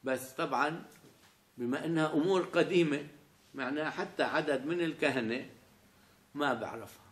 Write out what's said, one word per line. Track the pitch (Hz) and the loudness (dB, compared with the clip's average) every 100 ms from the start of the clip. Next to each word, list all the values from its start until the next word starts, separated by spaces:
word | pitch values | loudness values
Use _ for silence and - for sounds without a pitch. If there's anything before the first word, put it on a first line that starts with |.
بس | 135 131 - | -2 -4 -4
طبعًا | - 160 127 147 165 - - - - - _ _ - | -6 -2 0 0 -2 -10 -20 -20 -20 -20 _ _ -6
بما | 120 139 | -2 -2
إنها | 160 165 156 | 0 2 2
أمور | 147 165 190 | 2 4 2
قديمة، | 165 175 156 185 165 143 - - - _ _ | 2 2 4 4 4 0 -6 -16 -20 _ _
معناها | 139 127 147 156 | -6 -4 -2 -4
حتى | - 202 - | -4 -6 0
عدد | 127 151 151 131 139 | 2 2 2 0 0
من | 175 | 0
الكهنة | 170 147 151 131 113 123 - - - _ _ _ _ _ _ | -2 2 2 2 0 -4 -6 -18 -20 _ _ _ _ _ _
ما | 143 143 | -2 0
بعرفها. | 123 101 117 101 - - | 0 -4 -8 -12 -18 -20